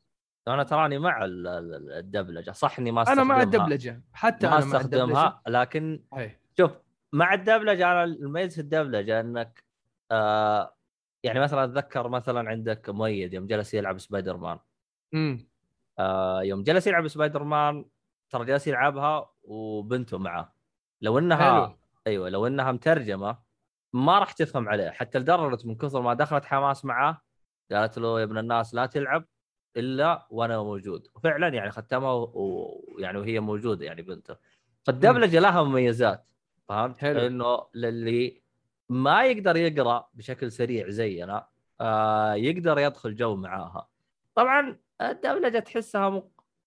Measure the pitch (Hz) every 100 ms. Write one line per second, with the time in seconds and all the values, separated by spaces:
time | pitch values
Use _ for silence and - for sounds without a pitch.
0 | _ _ _ _ - 135 139 151 156 143
1 | 175 123 98 90 87 87 85 78 71 76
2 | 95 101 90 82 85 - 147 - 120 117
3 | 117 277 262 269 240 214 165 143 120 117
4 | - - 226 226 180 151 139 139 127 127
5 | 127 139 151 - 117 120 127 156 156 156
6 | - 135 110 - _ - 175 - _ _
7 | _ 147 175 196 190 220 214 190 180 175
8 | 170 160 143 156 185 160 143 156 143 113
9 | 104 110 113 120 117 _ _ _ _ _
10 | - 113 107 107 107 104 - - _ _
11 | _ _ 123 120 139 139 131 135 143 135
12 | 120 123 127 120 113 113 110 107 - 101
13 | 110 104 90 92 98 107 104 107 98 92
14 | - 98 92 90 85 82 _ _ _ _
15 | _ 156 156 123 - _ _ _ _ -
16 | 95 95 92 92 98 98 101 180 196 175
17 | 156 151 151 147 147 151 147 147 - _
18 | _ _ _ 127 117 139 151 127 139 139
19 | 147 151 - _ - 107 110 107 104 127
20 | 120 95 92 87 85 _ _ _ _ _
21 | 107 123 170 151 143 117 90 - _ _
22 | 113 101 90 98 117 139 131 123 160 160
23 | 110 95 101 123 _ _ _ _ _ 123
24 | 143 196 196 - 156 135 107 104 85 -
25 | 123 135 127 175 147 120 113 113 147 135
26 | 123 120 147 147 - 139 139 135 135 123
27 | 147 156 _ _ _ _ - 104 110 120
28 | 117 113 107 110 113 117 113 117 127 147
29 | 135 160 165 _ _ _ _ 117 123 131
30 | 156 160 - 113 117 113 104 101 101 87
31 | - - 165 151 170 123 101 113 113 131
32 | 135 123 117 - 98 90 87 - - -
33 | 92 101 104 113 107 104 117 95 71 82
34 | 87 87 - - _ _ _ _ - 127
35 | 196 247 214 165 196 175 147 131 123 117
36 | 113 92 _ _ _ _ - 104 123 123
37 | 143 143 123 127 120 123 - 117 117 117
38 | 113 120 123 - _ _ _ _ - 123
39 | 139 185 262 220 190 165 170 147 120 120
40 | - 117 110 123 123 110 120 117 95 104
41 | 110 87 90 104 - _ _ - 113 110
42 | 110 107 107 104 127 180 170 143 143 143
43 | 120 107 117 98 92 95 87 - - _
44 | _ _ _ - 254 277 269 - _ -
45 | - 381 392 392 254 226 214 233 220 208
46 | 196 196 190 _ _ _